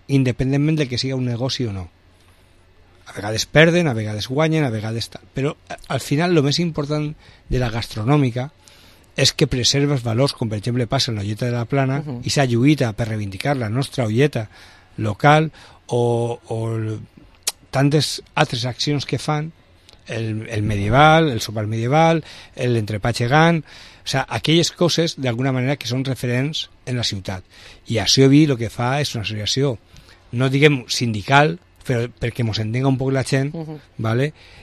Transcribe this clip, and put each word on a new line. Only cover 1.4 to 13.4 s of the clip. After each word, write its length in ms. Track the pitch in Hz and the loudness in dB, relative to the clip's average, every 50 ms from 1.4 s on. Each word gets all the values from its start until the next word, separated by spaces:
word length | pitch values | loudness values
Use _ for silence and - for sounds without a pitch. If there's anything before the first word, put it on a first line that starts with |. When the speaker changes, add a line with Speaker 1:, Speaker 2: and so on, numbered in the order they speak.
| 120 - - - 127 | -2 -4 -2 -4 -4
Speaker 1:
o 80 | 113 | -4
no. 140 | 101 98 90 87 _ _ _ _ _ _ _ _ _ _ _ _ _ _ _ _ _ _ - _ _ - - - | -4 -8 -10 -12 _ _ _ _ _ _ _ _ _ _ _ _ _ _ _ _ _ _ -20 _ _ -20 -20 -16
A 40 | - | -14
vegades 300 | - 98 104 110 110 - | -8 -6 -6 -4 -4 -6
perden, 420 | - - 147 160 170 165 175 175 151 | 2 4 6 6 6 6 2 0 0
a 60 | 120 | -2
vegades 320 | 113 107 107 107 107 104 - | -2 -4 -4 -6 -6 -6 -4
guanyen, 360 | 131 139 160 160 160 160 151 | -2 0 0 2 2 0 0
a 60 | 131 | 0
vegades 380 | 110 110 104 113 113 113 110 - | -2 -4 -4 -4 -6 -6 -8 -8
tal. 120 | - - - - _ | -12 -20 -20 -12 _
Però, 220 | 131 131 147 - _ _ _ | -4 -4 -4 -4 _ _ _
eh, 80 | 87 - - - | -14 -14 -8 -6
al 120 | 160 131 | -6 -6
final, 340 | - - 147 139 170 180 180 | -2 0 0 2 2 4 4
lo 80 | 160 131 | 4 4
més 140 | 143 143 156 | 2 2 0
important 540 | 175 170 156 - 147 143 151 151 151 147 151 - - - - - _ - | -2 -2 -2 -4 -4 -4 -4 -4 -4 -6 -8 -12 -20 -20 -20 -20 _ -4
de 100 | 127 127 | -2 0
la 120 | 123 117 | 0 -2
gastronòmica 760 | 107 113 107 - - 113 107 120 147 151 139 127 113 123 123 147 - _ _ - - - - - - _ _ _ _ | -2 -4 -8 -6 -8 -4 0 2 4 4 4 2 0 -4 -6 -6 -10 _ _ -20 -20 -20 -20 -20 -20 _ _ _ _
és 160 | - 135 127 | 0 0 0
que 140 | - - 160 127 | 2 2 0 0
preserva 460 | - 127 117 - - 139 143 143 143 | 0 -2 0 0 2 2 2 2 0
els 80 | 135 113 | 0 -2
valors, 280 | 117 110 117 139 139 | -2 0 2 0 0
com 160 | - - 127 110 | 0 -4 -6 -4
per 100 | 110 104 | -4 -6
exemple 260 | 92 123 120 123 120 | -4 -4 -2 -2 -2
passa 240 | 110 - 135 - - | -2 0 -2 0 -2
en 60 | 117 104 | -2 -4
l'Olleta 280 | 101 104 107 104 127 | -4 -6 -4 -4 -4
de 60 | 123 | -4
la 120 | 120 120 120 | -2 -4 -4
Plana, 340 | - - 139 135 131 131 143 | -2 0 0 0 0 -2 -4
Speaker 2:
Mhm. 200 | 156 147 127 120 123 | -4 -6 -10 -8 -6
Speaker 1:
i 60 | - | -2
s'ha 140 | - 151 139 | 0 0 2
lluita 460 | 127 120 117 123 143 156 139 135 117 | 2 2 4 4 4 4 4 0 -4
per 160 | 104 - 120 107 | -2 -4 -4 -4
reivindicar 480 | 110 107 104 98 98 95 | -4 -6 -6 -6 -8 -6